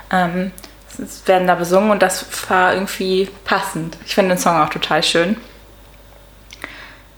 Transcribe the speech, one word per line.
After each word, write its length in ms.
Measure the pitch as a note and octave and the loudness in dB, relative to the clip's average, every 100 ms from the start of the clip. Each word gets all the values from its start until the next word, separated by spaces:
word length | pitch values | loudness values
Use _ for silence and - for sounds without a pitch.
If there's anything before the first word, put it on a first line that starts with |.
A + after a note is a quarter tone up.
| - | -4
ähm, 400 | F#3 F3 F3+ F#3+ - - - - - | -2 0 -2 -6 -8 -20 -20 -20 -14
s-, 240 | G3+ - - | -14 -8 2
werden 220 | F#3 F3+ | 4 4
da 80 | F3 | 2
besungen 360 | E3+ F#3 G#3+ | 4 2 4
und 100 | G3 | 4
das 240 | F#3 - - - - | 2 0 -8 -10 0
war 240 | F#3+ F#3 | 2 4
irgendwie 560 | F#3 G3 - F#3 F#3 F#3+ - - | 2 -4 -4 -2 0 -2 -6 -4
passend. 520 | G3 - E3 E3 - - | -2 -2 -8 -8 -10 -6
Ich 100 | - | 0
finde 200 | F#3+ F3+ | 2 2
den 20 | |
Song 220 | F#3 E3 | 2 2
auch 80 | D3+ | 0
total 320 | D#3+ - D#3+ | -2 -2 0
schön. 360 | E3+ E3 F3 A3 - - - - - - - - - - - - - - - - - | 2 0 0 -2 -6 -20 -20 -20 -20 -20 -20 -20 -20 -20 -20 -16 -16 -16 -20 -20 -20